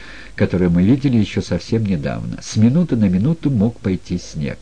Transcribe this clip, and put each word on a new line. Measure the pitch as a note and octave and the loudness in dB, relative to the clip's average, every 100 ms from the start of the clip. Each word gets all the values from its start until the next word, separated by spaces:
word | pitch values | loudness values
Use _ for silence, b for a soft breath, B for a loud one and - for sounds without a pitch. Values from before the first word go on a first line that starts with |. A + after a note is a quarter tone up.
| B B B - | B B B -4
которые | G#2 F2+ F2+ | 0 2 2
мы | F2 | 4
видели | F#2+ C3+ C#3 A#2+ | 4 4 2 2
еще | G2+ G2+ | 0 -2
совсем | - F2 - A2+ G#2 | -4 -4 -2 -2 0
недавно. | E2+ C#2 A1+ A1+ A1+ | -2 -4 -6 -8 -10
С | - G#2+ | -4 2
минуты | A2+ D#3 E3+ A#2+ | 4 4 2 2
на | G2+ | 2
минуту | F2+ B2+ E3 C#3+ | 2 2 0 0
мог | A#2+ A#2 - | 2 0 0
пойти | G2 F#2 - F2 | -2 -4 -4 -8
снег. | - E2 C2+ - | -8 -8 -8 -8